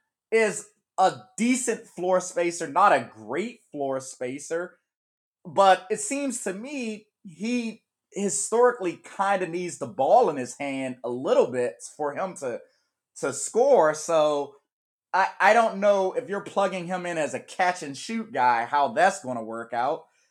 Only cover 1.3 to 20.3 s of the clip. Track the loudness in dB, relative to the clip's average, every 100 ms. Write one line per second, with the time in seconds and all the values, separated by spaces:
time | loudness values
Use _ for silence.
1.3 | -2 0 0 -2 -6 -8 -6 0 0 0
2.3 | -2 -2 -4 -4 2 4 4 0 -12 -8
3.3 | -6 -6 -10 _ -8 -4 -6 -8 -10 -8
4.3 | -8 -8 -8 -8 _ _ _ _ _ _
5.3 | _ -2 4 6 6 2 -6 -4 -4 -4
6.3 | -4 -6 -8 -8 -8 -6 -8 -14 _ -20
7.3 | -8 -4 -2 -4 -10 _ _ _ -4 -2
8.3 | -2 0 4 4 4 -4 -6 -8 -2 0
9.3 | 0 -2 -6 -6 -8 -6 -2 4 6 4
10.3 | 0 -6 -8 -6 -6 -6 -8 -8 -4 0
11.3 | 2 2 0 -4 -6 -14 -8 -6 -6 -8
12.3 | -8 -8 -10 -12 _ _ _ _ -8 -6
13.3 | -6 -2 2 6 6 4 0 0 2 2
14.3 | 0 -6 -12 _ _ _ _ _ 0 0
15.3 | 4 4 6 4 2 2 4 2 -2 -6
16.3 | -8 -4 -2 0 -2 -6 -6 -4 -4 -4
17.3 | -6 -6 0 0 0 -8 -10 -8 -8 -4
18.3 | 2 4 2 2 2 2 4 2 2 -6
19.3 | -8 -8 -10 -6 -4 -2 -4 -10 _ _